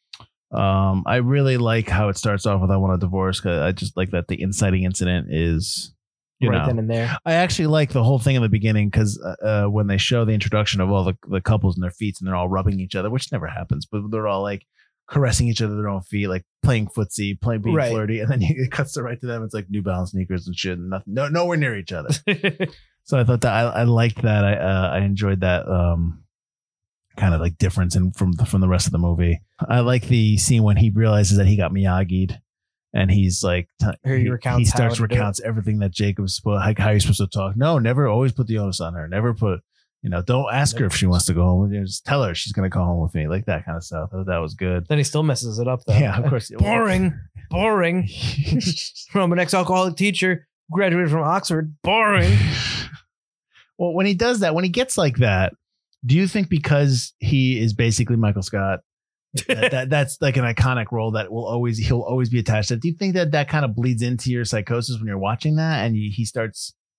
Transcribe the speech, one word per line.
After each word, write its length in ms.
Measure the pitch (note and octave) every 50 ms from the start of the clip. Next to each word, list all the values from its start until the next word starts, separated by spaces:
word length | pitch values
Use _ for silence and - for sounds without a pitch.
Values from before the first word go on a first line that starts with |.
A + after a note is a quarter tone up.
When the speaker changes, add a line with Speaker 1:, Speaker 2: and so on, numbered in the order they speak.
| _ _ - - - _ _ _ _ -
Speaker 1:
Um, 500 | - - G2+ G2 F#2+ G2 G2 F#2+ F#2+ F#2+ -
I 120 | - A#2
really 400 | B2 A#2+ B2+ C#3 C#3+ C#3 C3+ B2+
like 320 | B2 A#2+ A2+ A2+ A2+ G#2+ -
how 220 | F2+ G2 G#2+ G2+
it 60 | F#2+
starts 300 | - - A2 G2+ F#2+ -
off 140 | A2 G2 F#2+
with 100 | F#2+ F#2
"I 60 | G2
want 180 | F#2+ G2 F#2+ F#2
a 40 | F2
divorce," 420 | F#2+ F2 F#2+ F#2+ F#2 F#2+ F#2 -
'cause 200 | - F#2 F2 D2+
I 120 | D2 F#2
just 240 | F#2+ - - G#2 -
like 160 | F2+ F#2+ F#2+
that 160 | F#2+ E2+ - -
the 120 | F#2+ -
inciting 440 | F#2 G2 G2 - G#2 F#2+ F#2 F#2 F#2
incident 440 | F2+ F#2+ - F#2 F2+ F2+ E2+ - -
is, 640 | D2 D#2+ E2 E2+ E2 D#2+ - - - - - - _ _ _ _ _ _ _ _ _ -
you 80 | C3 A#2+
Speaker 2:
Right 80 | A#2 A#2+
Speaker 1:
know. 80 | D3+
Speaker 2:
then 120 | B2+ A#2 A2+
and 100 | A2 A2+
there. 260 | A2+ A#2 A#2 A#2 - - -
Speaker 1:
I 100 | E3 E3
actually 320 | E3+ F3+ F3+ - - D#3+ D3+
like 240 | D#3 D#3 D3 -
the 100 | - B2+
whole 160 | A2+ C3 C#3 B2
thing 160 | - C#3 C3+
in 80 | B2
the 60 | A2+ G#2+
beginning 420 | A2 G#2+ G#2+ A2 G#2+ G#2+ G#2 G2+
'cause, 300 | - A2+ G#2+ G2+ G2+ - -
uh, 220 | F#2 - - -
uh, 200 | G#2+ G#2+ G#2 G2+ G2+
when 160 | G#2 G#2+ G#2 G2+
they 80 | G2 F#2
show 260 | - - B2 A#2 A2+
the 80 | A2
introduction 480 | A2 G#2 - - G#2+ G#2+ G#2 - - G2
of 100 | F#2 F#2+
all 140 | G2+ F#2+ F2+
the, 120 | F#2+ F#2 - - -
the 120 | G2 F#2
couples 360 | - - A2 G2+ F#2+ F#2+ E2+
and 80 | F2+ F2+
their 60 | F2
feet 240 | - - A2 G2+ F2+ -
and 60 | F#2
they're 80 | F#2+ F#2
all 120 | F2+ F2+ F2+
rubbing 320 | F#2+ F#2+ F#2+ G2+ G2 F#2+
each 140 | F#2 F#2 -
other, 140 | F#2+ F#2+ G#2+
which 200 | B2 C3 - -
never 160 | - F#2+ D#2+
happens, 400 | - - F2+ E2+ - - - -
but 160 | - G#2+ G#2 G#2 G#2
they're 160 | A2 A2 G#2+
all, 160 | G#2 G2 G2
like, 220 | G2+ G2+ G2+ G2 _ _ _ _ _ _ _ _ _ -
caressing 400 | - D3 C#3 A#2 A2 - B2 A#2
each 120 | A2 -
other, 140 | A2+ G#2 G#2
their 120 | G#2 G#2 G#2
own 120 | G2 F#2+
feet, 260 | - - G#2 G2+ G2+ F#2+
like, 160 | F#2 F#2 - _ _ _ -
playing 220 | C3+ B2 A2 G#2 F#2+
footsie, 500 | - A2+ G#2 - - - G2+ G2+ G2 -
playing, 200 | - A#2+ A2+ G#2+
being 140 | G2+ A#2 E3
Speaker 2:
Right. 140 | D#3 C3 A#2
Speaker 1:
flirty, 280 | A2+ A2 G#2+ G#2 A2+ G#2+
and 100 | A2 B2+
then 100 | C3+ B2
<laughs> 0 |
it 280 | F2+ D#2+ D#3+ C3 C3 B2+
cuts 200 | - - C3+ - -
to 80 | C#3
right 180 | A#2+ A#2+ A#2+ -
to 60 | C3
them. 160 | B2 A#2 A2+ A2
It's, 100 | G#2 A2+
like, 140 | G#2+ F2+ F#2
New 120 | G2+ G#2
Balance 300 | F2+ G2 F#2 F#2 F2+ F#2
sneakers 340 | - F#2+ F2+ F2+ F#2 F2 D#2+ F2+
and 80 | E2+
shit, 220 | - - F#2 F2+ F2
and 120 | F2 F#2
nothing, 240 | F#2+ G2 - G2 G#2
no, 140 | C3 C#3+ C#3+
nowhere 280 | D#3 E3+ F3 F3 E3+
near 200 | D#3 C#3+ B2+ A2
each 160 | G2 E2+ -
other. 160 | F#2 D#2+ D2+ - D3 - -
Speaker 2:
<laughs> 400 | G#3 F#3+ - - F#3+ - - F#3 - - - - _ _ _ _
Speaker 1:
So 140 | - C#3+ C3
I 60 | A#2
thought 160 | A#2+ B2 A#2
that 120 | - A#2+
I, 100 | G2+ A2+
I 200 | A#2+ A#2 - G#2+ A#2+
liked 380 | A#2 A#2 A#2 A#2 A2+ - -
that. 220 | A#2+ A2+ G#2+ G#2 G2+
I, 100 | G2+ G#2
uh, 360 | C2 D#2 F#2+ F#2+ F#2 F#2 F2
I 60 | C#2 F#2
enjoyed 400 | G2+ G2 G2 F#2+ G#2 G2 G2 F#2
that, 260 | F#2+ F#2 F2+ E2+ -
um, 560 | - F#2 F2 F2 F2 E2+ E2 E2+ E2+ D#2+ - _ _ _ _ _ _ _ _ _ _ _ _ _ _ _ _ _ _ -
kind 180 | - G2+ F2+ E2
of, 60 | D#2
like, 180 | D#2 F2 E2 -
difference 380 | G2 F#2 - F#2+ F2+ F2 -
in, 160 | F#2+ F2+ F#2
from, 220 | - - G2 F#2 F2
from 260 | D#2+ - - - F#2+
the 80 | F#2 F#2
rest 180 | F#2 F#2 -
of 60 | -
the 60 | - E2+
movie. 420 | F2 F2 E2+ F2 F2+ F2 E2 - - _ _ -
I 220 | - - - B2
like 260 | A#2 A#2+ B2+ A#2+ -
the 300 | - B2+ A2+ A2 G#2+ G#2
scene 260 | G2+ - - B2+ A2+
when 140 | G#2+ G#2 G2+
he 140 | - A#2 A2
realizes 480 | G2+ G#2+ A2+ A2 G#2+ G#2 G2+ F2+ G2+ G2+
that 80 | G2
he 100 | F#2+ G#2
got 160 | G2+ F2 D#2+
Miyagi'd, 680 | F#2+ G2 G2 F#2 F2+ F#2 F#2+ E2+ F#2 F#2 F#2+ F2 - - _ _ _ _ _ _ _ _ _ _
and 180 | - - F#2+ F#2
he's 320 | G2 G2+ F#2+ F2+ F2+ -
like, 260 | - F2+ F2+ F2+ F2 _ _ -
t-, 60 | - - - - -
Speaker 2:
Here 120 | C3 C3 G#2+
he 60 | G#2+
Speaker 1:
he, 60 | -
Speaker 2:
recounts 280 | B2 A2+ - B2 B2 B2
Speaker 1:
he 60 | A#2
starts 320 | G#2+ A#2 B2 A#2 A#2 A#2 A2
Speaker 2:
how 40 | A#2
to 40 | G#2+
do 60 | -
it. 40 | -
Speaker 1:
recounts 220 | G#2 G2+ G2 -
everything 380 | F#2+ A2+ A2 A2 F#2+ A2 G#2+ G#2
that 100 | G2+ F#2+
Jacob 360 | - - G#2 G2+ F#2+ - G2
spo-, 360 | F#2 - - - G#2+ G2+ G2
how, 100 | G2+ G#2+ G#2
how 140 | F#2+ G2 G#2+
you're 100 | G#2+ G#2
supposed 180 | - - - -
to 60 | G2+
talk. 300 | - - G2+ F#2+ G2 G2+
No, 220 | A#2 C#3 D#3+ E3 C3+
never, 260 | A2+ A#2 B2 C#3+ C#3+
always 260 | A2+ G#2 A#2+ C3+ B2+
put 140 | - - A#2+
the 120 | A2 A2 G#2+
onus 220 | G2+ G2 F#2 -
on 140 | E2+ E2 F2
her. 140 | E2+ D#2 E2
Never 260 | F#2 G#2 A2+ A#2+ A2+
put, 260 | A2 A2+ G2+ F2+ G#2 - _ _ _ _ _ _ _
you 80 | - G#2
know, 120 | F2+ F2+
don't 300 | F#2 - B2 C3+ C#3 G#2
ask 240 | A2+ C3 D3 C#3+ A2+ -
her 60 | A#2
if 100 | F#2 -
she 120 | - G2+
wants 180 | F2+ F2+ E2+ -
to 80 | - E2+
go 80 | F2
home 200 | F2 F2+ F2+ F#2
with 100 | G2+ G2+
you. 80 | G2+ G2+ F#2+
Just 200 | F#2+ - - -
tell 180 | - C#3+ C#3+
her 100 | A#2+ F#2 E2
she's 180 | - - -
gonna 160 | - G#2 F#2+ F#2
go 160 | - F#2 F2+
home 160 | F2+ F2 E2+
with 120 | E2 E2 -
me, 120 | D#2+ D2+
like, 200 | D2+ F2 G2 -
that 180 | - E2 D#2 -
kind 120 | E2 E2 E2+
of 40 |
stuff. 280 | - - E2+ D#2+ D#2 -
I 40 | - F#2+
thought 80 | F#2+
that 120 | F#2+ F2 E2
was 160 | D#2+ D2+ -
good. 320 | - F#2 F2+ F2+ F2+ E2+ -
Speaker 2:
Then 100 | D3+ D3
he 60 | C#3
still 180 | - - D3+ D#3
messes 340 | D3+ B2 - B2 A2+ G#2+ A2+
it 80 | A#2+
up, 140 | B2+ B2+ B2 -
though. 100 | - G2+ A#2
Speaker 1:
Yeah, 180 | C#3+ G2+ F2+ A#2
of 60 | B2+ C#3
course. 240 | C3+ A2+ - - -
Speaker 2:
<laughs> 40 | A2+
Boring, 600 | - G3+ A#3 A#3 A3+ G3+ F#3 F#3 F#3+ F3 - - - - - - - -
boring. 580 | E3 F3 G#3 A3+ G#3+ F#3+ F3 E3+ F3 F#3 C3+ F#2+ - - - - - C#3+ D3 - - B3+
Speaker 1:
<laughs> 520 | G3 F3+ - - - - - - - -
Speaker 2:
From 220 | - G3+ F#3 E3+
an 80 | F3 F3+
ex-alcoholic 560 | F3 F3 G3+ F#3 F3+ F#3 F#3 F#3 F#3 F#3 D#3+
teacher, 500 | - G3 G#3 F3+ - F#3 F#3 F3 - - _ _ _ _ -
graduated 400 | D#3+ F#3+ G3+ F#3 E3+ F3+ F3 D3+
from 120 | D3+ E3
Oxford. 520 | D3 D#3 F3 G3 - - E3 D#3+ D#3 D#3 D3+ _
Boring. 560 | - - G#3+ A3+ A3 G#3 G3+ F3+ - - G2+ - - D#3+ C#3+ - - - - - - - - - _ _ _ _ _ _ _ _ _ _ _ _ _ _ _ -
Speaker 1:
Well, 160 | F3 F3 E3
when 120 | F3+ F#3+
he 80 | G3+ G3
does 260 | F3 A3+ A#3+ B3 G#3
that, 140 | G3 D#3+ D#3
when 100 | E3+ F#3
he 60 | F#3
gets 280 | E3+ A#3+ C4 B3+ - G#3
like 180 | E3+ C#3 A2+ -
that, 360 | B2+ G#2+ F#2+ F#2 F#2+ - - _ _ _ _ _ _ _ _ _ -
do 100 | A#2+ C#3
you 120 | F3 G3
think 220 | F#3 - G#3 F#3 -
because 640 | F3+ D3 D3+ - D3+ C#3+ C#3+ C#3 C3 A#2+ - - _ -
he 400 | - - D3+ C3+ C3 B2+ C3 A2+
is 120 | A2+ A2
basically 440 | G#2 A2 A#2 A#2 G2+ - A#2 B2 A#2+
Michael 260 | A2+ A2 G#2 G2 G2
Scott, 380 | F#2 - - G2 F#2+ G2 F#2 - _ _ _ _ _ _ _ _ _ _ - - - -
that, 220 | C4 - B3+ -
Speaker 2:
<laughs> 0 |
Speaker 1:
that, 200 | C#3 B2+ C3 C3
that's, 280 | D3+ C#3+ C#3 C#3 - -
like, 160 | D#3 C#3 B2
an 80 | C3+ B2
iconic 420 | A#2 A2+ - A2+ B2+ B2+ A#2+ G#2+ -
role 200 | A#2+ A2+ A2 A2+
that 200 | G#2+ A2 G2+ F2+
will 140 | A2 A#2 A2+
always, 320 | G2 A#2 A#2+ A#2+ A#2+ A2 A2
he'll 220 | G#2+ - B2+ A#2+
always 260 | - G2+ B2+ C3 B2+ A2+
be 100 | B2 A#2+
attached 300 | G#2 - A2 G#2+ G2+ -
to? 80 | A#2+
Do 120 | A2+ C#3 F3
you 60 | E3
think 200 | - G3+ F#3+ F3
that 180 | F#3 E3+ D3
that 160 | D3+ D3 C#3+ -
kind 160 | D#3 D3+ C#3+
of 100 | A#2+ G#2+
bleeds 280 | A#2+ A#2+ B2+ A#2+ A2
into 280 | B2 B2 B2 A2+ - B2+
your 140 | B2 A#2+ A#2
psychosis 540 | - A#2 G#2+ G2 - A#2 A#2+ A2+ - B2 A2
when 80 | A2+
you're 120 | G#2+ G2+ F#2+
watching 380 | F#2+ G2+ A#2+ - - D#3 D3+
that 300 | D#3 D#3+ D#3+ D#3 A2 G#2
and 80 | A#2 A2
he, 160 | G#2+ G#2+ G2+
he 140 | G2 A#2 A2
starts 500 | - - B2+ A2 G#2+ - - - - - _ _ _ _